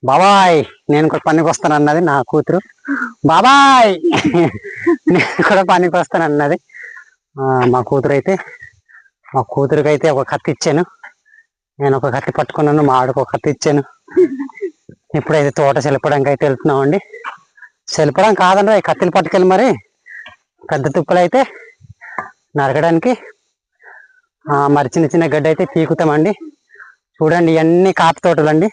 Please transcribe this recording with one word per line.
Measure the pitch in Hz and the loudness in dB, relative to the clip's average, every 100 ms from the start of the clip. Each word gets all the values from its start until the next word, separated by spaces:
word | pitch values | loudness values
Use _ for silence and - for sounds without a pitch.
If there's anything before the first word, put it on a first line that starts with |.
"బాబాయ్, | 127 139 190 202 185 160 127 - - | 0 2 4 4 4 2 0 -10 -2
నేను | 147 160 | 0 0
కూడా | 160 - | -2 -2
పనికి | 156 165 | 0 0
వస్తాను" | 156 - | -2 -2
అన్నది | 147 147 151 | 0 0 0
నా | 175 139 | 0 -2
కూతురు. | 131 151 - 180 - _ - 277 240 - 143 | -2 -4 0 -4 -4 _ -10 -8 -8 -4 0
"బాబాయ్, | 165 226 277 277 262 226 180 339 320 311 339 339 - 403 - - 320 - | 2 4 6 6 6 4 2 -2 -2 0 0 0 -2 -16 -6 -2 0 2
నేను | 180 - - | 0 0 -2
కూడా | - 190 | 0 2
పనికి | 185 185 180 180 | 2 2 2 0
వస్తాను" | 160 180 | -2 -2
అన్నది. | 165 147 147 175 _ - - - - _ _ 139 | -2 0 0 -2 _ -20 -20 -20 -20 _ _ -8
ఆ, | 135 131 123 | -2 0 2
మా | 127 | 0
కూతురు | 117 139 135 | 0 -2 0
అయితే, | 139 135 190 - - - _ _ - _ _ - | -2 -2 -4 -6 -20 -20 _ _ -20 _ _ -8
మా | 139 | -6
కూతురికి | 120 - 139 151 147 | -4 -4 -2 0 0
అయితే | 147 156 | 0 0
ఒక | 139 135 | -2 -4
కత్తి | 143 - | -6 -6
ఇచ్చాను, | 139 - 147 175 _ - _ _ _ _ _ _ _ | -4 -2 -2 -4 _ -20 _ _ _ _ _ _ _
నేను | 139 135 | -2 -2
ఒక | 139 | -2
కత్తి | 127 - | -4 -6
పట్టుకున్నాను, | - 147 - 147 147 | -6 -6 -2 0 0
మా | 147 | 2
ఆవిడకు | 127 127 135 | 0 0 -4
ఒక | 131 | -4
కత్తి | - - | -4 -4
ఇచ్చాను. | 143 160 147 135 _ _ - 339 262 269 - 381 - _ - _ | -4 -2 -2 -4 _ _ 0 0 -2 -12 -10 -12 -12 _ -20 _
ఇప్పుడైతే | 151 - 151 143 | -8 -2 0 0
తోట | 147 143 139 139 | 0 0 0 -2
చెలపడానికి | 135 - 143 139 | -2 -2 -2 0
అయితే | 139 147 | 0 -2
వెళ్తున్నామండి. | 131 156 135 135 185 - - - - _ _ - _ - - | -2 0 0 0 -2 -6 -18 -18 -20 _ _ -20 _ -10 -2
చెలపడం | 151 139 208 | -2 2 0
కాదండి, | 196 185 190 202 214 | 2 2 2 2 0
కత్తిలు | 165 156 180 | 0 -2 0
పట్టుకెళ్ళి | 190 165 196 185 | 0 0 0 2
మరి | 185 247 139 _ _ - - - - _ _ - | 2 2 -2 _ _ -20 -20 -20 -20 _ _ -8
పెద్ద | 151 139 | -4 -2
తుప్పలు | 160 151 180 | -4 0 0
అయితే | 175 254 269 - - _ - - - - - _ _ 147 | 2 0 -2 -6 -20 _ -20 -20 -16 -14 -16 _ _ -4
నరకడానికి, | 139 135 160 165 233 247 - - _ _ _ _ - - _ _ _ _ - | -2 0 0 0 0 -4 -8 -20 _ _ _ _ -20 -20 _ _ _ _ -4
ఆ, | 143 143 | -2 2
మరి | 147 135 | 0 0
చిన్న | - 156 | -2 0
చిన్న | 175 165 151 | 0 0 0
గడ్డి | 151 | 0
అయితే | 156 | -2
పీకుతామండి. | 180 175 160 160 160 147 165 208 - _ _ - - _ _ _ | -2 -2 -2 0 0 0 0 -4 -12 _ _ -20 -20 _ _ _
చూడండి, | 156 170 165 | 0 2 2
ఇవన్నీ | 160 160 170 190 | 2 2 2 2
కాపు | 180 165 165 | 2 0 2
తోటలు | 180 160 151 | 0 2 2
అండి. | 151 202 | 2 -2